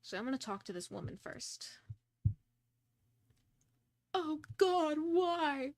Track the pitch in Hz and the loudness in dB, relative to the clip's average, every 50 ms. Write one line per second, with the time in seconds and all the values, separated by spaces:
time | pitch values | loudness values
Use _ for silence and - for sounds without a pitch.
0 | _ - - 185 220 254 262 254 - 226 196 202 - - 190 175 175 - 202 202 | _ -6 -6 -4 -2 -2 -2 -2 -2 -6 -8 -8 -6 -8 -8 -8 -8 -8 -10 -6
1 | - - 185 190 - - - 247 - - - - - - - - _ _ - _ | -6 -6 -8 -8 -12 -12 -12 -10 -10 -12 -10 -12 -14 -14 -16 -18 _ _ -16 _
2 | _ _ _ _ _ - - - _ _ _ _ _ _ _ _ _ _ _ _ | _ _ _ _ _ -4 -4 -4 _ _ _ _ _ _ _ _ _ _ _ _
3 | _ _ _ _ _ _ _ _ _ _ _ _ _ _ _ _ _ _ _ _ | _ _ _ _ _ _ _ _ _ _ _ _ _ _ _ _ _ _ _ _
4 | _ _ - 381 339 311 311 302 302 - - - 392 370 359 359 320 302 302 302 | _ _ -2 0 0 0 -2 -4 -6 -12 4 4 6 6 6 4 4 4 2 0
5 | 311 339 330 349 370 349 339 349 320 294 285 269 254 269 285 | 0 2 4 4 4 4 2 2 2 0 0 0 -4 -6 -8